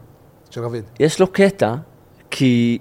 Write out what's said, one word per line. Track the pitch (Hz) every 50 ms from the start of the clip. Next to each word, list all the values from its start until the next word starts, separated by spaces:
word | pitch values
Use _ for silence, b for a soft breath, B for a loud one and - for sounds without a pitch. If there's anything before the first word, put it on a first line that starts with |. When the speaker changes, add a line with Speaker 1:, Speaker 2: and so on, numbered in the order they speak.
| - - - - - - _ _ _ _
Speaker 1:
של | - 120
רביד. | 117 120 120 113 101 - - -
Speaker 2:
יש | 139 160 - -
לו | 185
קטע, | 180 - 196 196 196 196 - 117 107 120 151 - - - _ _ _ _ - - -
כי | - - 139 127 123 120 117 117 120 120